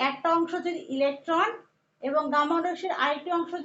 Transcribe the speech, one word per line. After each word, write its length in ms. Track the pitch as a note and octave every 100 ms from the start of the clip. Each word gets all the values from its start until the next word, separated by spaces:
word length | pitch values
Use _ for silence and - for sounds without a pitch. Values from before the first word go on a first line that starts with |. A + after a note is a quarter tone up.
| C4+
একটা 200 | C#4 E4+ E4
অংশ 140 | E4+ F4 F4
যদি 140 | E4+ - C4+
ইলেকট্রন 540 | C#4 C#4 - E4 A4 A4+ - _ _ _
এবং 220 | B3+ D4+ D4 D4
গামা 220 | D4 E4+
রশ্মির 340 | F4+ E4+ F#4 -
আরেকটি 260 | C#4+ D4 F4+ E4+
অংশ 140 | E4 F4